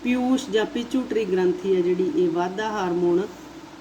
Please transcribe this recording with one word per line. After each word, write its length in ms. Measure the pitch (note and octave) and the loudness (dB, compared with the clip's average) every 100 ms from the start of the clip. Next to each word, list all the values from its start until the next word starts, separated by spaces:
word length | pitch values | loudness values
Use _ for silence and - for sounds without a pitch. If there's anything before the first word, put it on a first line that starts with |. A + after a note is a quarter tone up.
ਪਿਊਸ਼ 460 | A#3+ B3+ B3 C4 - | 0 0 2 2 2
ਜਾਂ 160 | G#3 G#3+ | 0 0
ਪਿਚੂਟਰੀ 600 | A#3+ A#3+ C4 B3 G#3+ G#3 | -4 -2 -4 -2 -2 0
ਗ੍ਰੰਥੀ 500 | F#3 F3+ F3 G3 F#3 | 2 2 0 0 2
ਹੈ 60 | |
ਜਿਹੜੀ, 300 | F3 F3+ F#3 D3 | 2 2 2 2
ਇਹ 140 | F3+ | 2
ਵਾਧਾ 400 | E3 F3+ F#3+ G#3+ | 2 -2 -2 -4
ਹਾਰਮੋਨ 580 | G#3+ F#3 E3+ F3 F3 G#3 - - - - - | -2 -2 2 2 2 0 -8 -18 -18 -18 -20